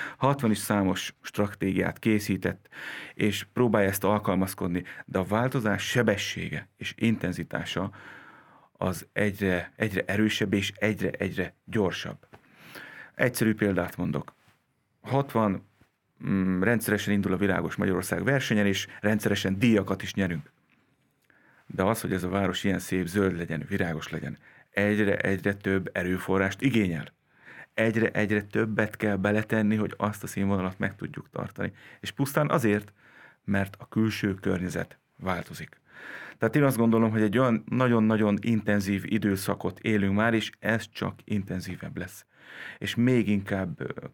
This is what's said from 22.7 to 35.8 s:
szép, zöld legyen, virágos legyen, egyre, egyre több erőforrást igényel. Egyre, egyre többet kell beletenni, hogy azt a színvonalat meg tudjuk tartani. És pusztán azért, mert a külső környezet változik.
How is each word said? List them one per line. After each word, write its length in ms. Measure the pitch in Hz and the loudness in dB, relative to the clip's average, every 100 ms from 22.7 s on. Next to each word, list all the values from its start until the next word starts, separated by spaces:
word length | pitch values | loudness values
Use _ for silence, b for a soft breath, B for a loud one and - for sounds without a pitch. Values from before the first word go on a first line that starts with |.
| 92 | -2
szép, 280 | - 92 85 | -2 -2 0
zöld 300 | 98 95 85 | 2 2 0
legyen, 280 | 85 78 73 | -4 -6 -4
virágos 420 | 98 87 78 - | -2 -2 -4 -6
legyen, 280 | 80 76 - B B B - | -8 -8 -12 B B B 0
egyre, 400 | 104 104 101 - | 2 2 2 2
egyre 380 | 92 95 101 | 0 0 0
több 360 | 98 98 98 85 | -2 0 0 0
erőforrást 720 | 101 90 92 - 95 95 - | -4 -2 -2 0 2 2 0
igényel. 500 | 135 117 95 80 - - B B B B B | 2 2 2 0 -8 -16 B B B B B
Egyre, 360 | - 113 110 110 | 0 2 4 2
egyre 320 | - 104 104 | 2 2 0
többet 540 | 101 110 110 110 104 - | 0 -2 0 0 -2 0
kell 200 | 110 98 | 0 2
beletenni, 600 | 101 107 107 110 107 107 | 2 2 2 2 2 2
hogy 180 | 104 - | 0 -2
azt 260 | 101 104 | -2 -2
a 40 | - | -8
színvonalat 520 | - 98 98 92 95 | -2 0 0 -2 -4
meg 180 | 95 98 | -6 -6
tudjuk 340 | - - - | -10 -10 -10
tartani. 420 | - 101 - 101 B B B | -8 -8 -6 -8 B B B
És 100 | - | -12
pusztán 400 | - 139 - 151 | -4 0 2 2
azért, 420 | 165 113 104 104 B B B B B | 2 4 2 0 B B B B B
mert 320 | - 98 98 - | -2 0 0 -4
a 100 | - | -4
külső 460 | 110 110 104 104 | 0 2 2 -2
környezet 640 | 95 98 92 90 87 92 - _ _ | -2 -2 -2 -2 -6 -8 -12 _ _
változik. 640 | 95 87 - 82 78 - | -4 -4 -6 -14 -16 -18